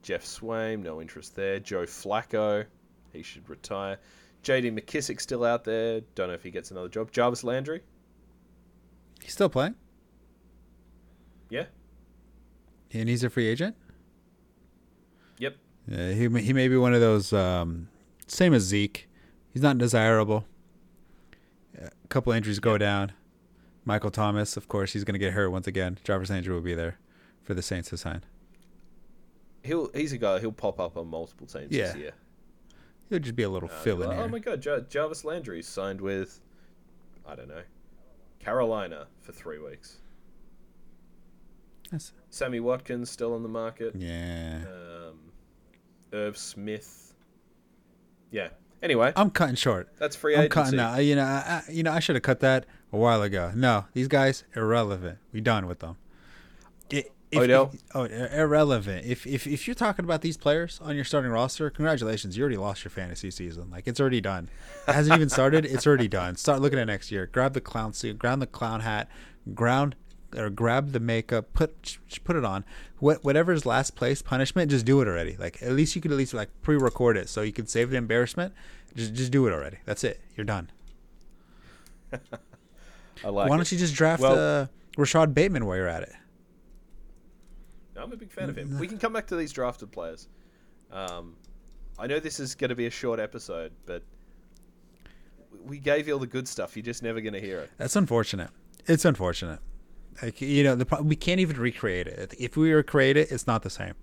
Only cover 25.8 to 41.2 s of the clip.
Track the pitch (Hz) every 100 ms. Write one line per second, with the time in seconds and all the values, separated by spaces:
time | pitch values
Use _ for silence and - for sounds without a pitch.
25.8 | 92 92 - 98 92 98 90 90 87 85
26.8 | 82 85 _ _ _ _ - 92 - 92
27.8 | 80 82 85 82 - - _ - - -
28.8 | - - - - - _ - - 131 165
29.8 | 143 143 151 127 107 92 113 107 110 -
30.8 | 87 85 85 80 82 - 71 - 71 131
31.8 | 95 71 73 - _ _ - - - -
32.8 | - _ - 185 131 117 104 92 85 80
33.8 | 113 92 92 147 226 226 226 156 147 139
34.8 | 123 143 156 160 151 175 127 85 - -
35.8 | 98 95 98 98 95 - - - - -
36.8 | - - - - 76 71 64 78 92 -
37.8 | - - - - - - - 120 117 110
38.8 | 92 78 71 - - - 85 76 73 73
39.8 | - - - - - - - - - -
40.8 | - - - -